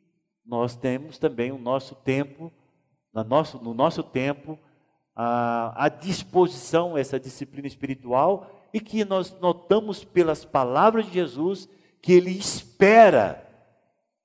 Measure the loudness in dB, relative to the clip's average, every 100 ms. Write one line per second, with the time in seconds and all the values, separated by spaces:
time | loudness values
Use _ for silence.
0 | _ _ _ _ -8 -4 -4 -4 -6 -6
1 | -10 -6 -4 -4 -8 -6 -6 -6 -6 -10
2 | -4 -4 -4 -10 -20 _ _ _ _ _
3 | _ -10 -2 -2 -2 -6 -10 -2 -2 -2
4 | -8 -6 -6 -6 -12 -18 _ _ _ _
5 | _ -8 -4 -2 -2 -4 -6 -4 -4 -4
6 | -8 -8 -2 0 0 -2 -2 -2 0 -2
7 | -4 -6 -8 -14 -14 -14 -14 -10 -10 -10
8 | -2 0 2 0 -6 -20 _ -10 -6 -6
9 | -2 -4 -4 -4 -2 -2 2 0 0 -10
10 | -4 0 2 0 -2 -2 0 2 4 2
11 | -2 -4 -4 -4 -4 -6 -10 _ _ _
12 | 4 6 4 -2 -6 -8 -8 2 6 10
13 | 8 8 2 -2 -16 _ _ _ _ _
14 | _ _